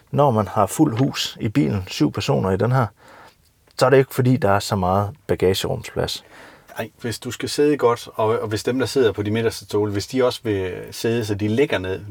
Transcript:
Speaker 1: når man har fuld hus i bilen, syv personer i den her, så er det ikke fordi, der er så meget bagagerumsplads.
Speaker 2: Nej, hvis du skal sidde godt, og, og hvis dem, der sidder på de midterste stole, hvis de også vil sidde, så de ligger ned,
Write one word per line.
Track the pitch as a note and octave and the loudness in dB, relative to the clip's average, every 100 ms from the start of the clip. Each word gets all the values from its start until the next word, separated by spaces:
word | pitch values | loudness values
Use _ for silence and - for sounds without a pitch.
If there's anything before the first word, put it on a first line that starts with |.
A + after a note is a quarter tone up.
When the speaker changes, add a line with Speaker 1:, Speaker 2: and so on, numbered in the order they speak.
| _ | _
Speaker 1:
når | C3 C#3+ | 2 2
man | A2 G2+ | 2 0
har | - G2 | 2 2
fuld | - D3+ A#2 | 2 2 2
hus | C#3 - - - | 0 -2 -8 -6
i | A#2+ | -4
bilen, | C#3 D3 G#2+ F#2 | 0 0 0 -4
syv | - D3+ | -2 -2
personer | - - C#3 F#2+ | 0 -2 0 0
i | F#2+ | 2
den | A2+ | 2
her, | C3 A2 - - - - _ _ _ _ - | 2 0 -4 -20 -20 -20 _ _ _ _ 0
så | B2+ | 6
er | |
det | C3 | 6
ikke | C3+ | 4
fordi, | - B2+ B2+ | 2 2 2
der | G2+ | 4
er | G2 | 2
så | - G#2 | 0 0
meget | F2+ G2 G2+ - - | 2 2 0 -4 -4
bagagerumsplads. | - F2+ F#2+ E2+ F2 - - E2+ - - - - - - - | 0 2 2 -2 -6 -6 -6 -6 -6 -14 -20 -20 -20 -16 -12
Speaker 2:
Nej, | A2+ - | -12 -10
hvis | A#2+ G#2+ | -10 -8
du | B2+ | -10
skal | - B2+ | -8 -4
sidde | - D3 C#3+ | 2 2 4
godt, | A#2+ A#2 - | 2 0 -4
og, | - A2 A2+ | -2 0 0
og | G#2+ | -2
hvis | G#2+ | -4
dem, | - B2+ | -2 -2
der | A#2 | 0
sidder | C#3+ A2+ | 2 2
på | G2 | 0
de | G2+ | -2
midterste | A2 A2+ - G2+ | -2 -2 -4 -4
stole, | G#2 G#2+ | -2 -2
hvis | G2+ - | -2 -4
de | C3 B2 | 0 0
også | - | -2
vil | A2+ G2+ F#2 - A2 | -4 -2 -4 -8 -12
sidde, | - A#2 A#2 A2 | -6 -2 -2 -2
så | G2+ | -2
de | G#2+ | 0
ligger | A2+ D3 G2 | 0 0 0
ned, | F#2 F#2+ G#2 | -4 -6 -8